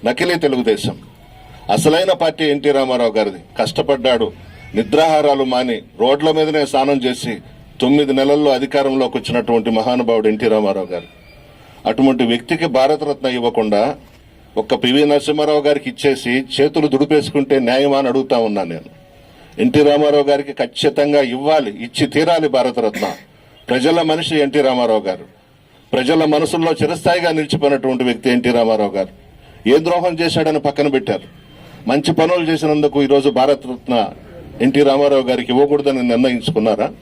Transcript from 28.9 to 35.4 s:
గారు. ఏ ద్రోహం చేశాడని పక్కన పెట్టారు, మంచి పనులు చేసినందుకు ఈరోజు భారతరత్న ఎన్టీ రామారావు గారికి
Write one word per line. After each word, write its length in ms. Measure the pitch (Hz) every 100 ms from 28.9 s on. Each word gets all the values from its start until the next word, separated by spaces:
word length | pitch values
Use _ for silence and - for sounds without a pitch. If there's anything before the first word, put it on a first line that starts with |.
| 95
గారు. 160 | 95 - - - - - 110
ఏ 40 | 139 160
ద్రోహం 280 | 175 180 160
చేశాడని 400 | 170 165 156 156 147
పక్కన 220 | 143 143
పెట్టారు, 320 | 139 - 98 - - - - - - -
మంచి 200 | 135 156 156
పనులు 260 | 160 180 160
చేసినందుకు 480 | 160 160 151 147 143 139
ఈరోజు 240 | 139 139 127
భారతరత్న 560 | 135 139 127 123 - 120 98 - - - - - 127
ఎన్టీ 160 | 135 143
రామారావు 360 | 135 143 135 123
గారికి 200 | 123